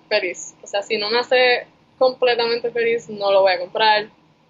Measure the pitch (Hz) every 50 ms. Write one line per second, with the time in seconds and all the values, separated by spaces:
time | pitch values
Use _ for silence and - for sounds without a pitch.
0 | _ - 220 214 196 175 131 - - - - _ - - - 202 202 - 226 214
1 | 208 208 226 240 247 - 262 247 254 247 247 - - _ _ _ _ _ _ -
2 | 262 254 254 - 254 247 240 226 233 233 233 240 233 233 233 240 226 233 233 233
3 | 220 - 214 202 202 202 196 196 190 190 185 175 180 185 - 214 220 220 214 214
4 | 214 220 _ _ _ _ _ _ _